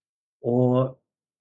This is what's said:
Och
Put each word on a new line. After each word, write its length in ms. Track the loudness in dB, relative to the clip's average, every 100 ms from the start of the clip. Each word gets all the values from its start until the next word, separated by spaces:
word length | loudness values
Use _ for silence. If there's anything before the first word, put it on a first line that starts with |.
| _ _ _ _
Och 600 | -4 0 2 0 -2 -6 _ _ _ _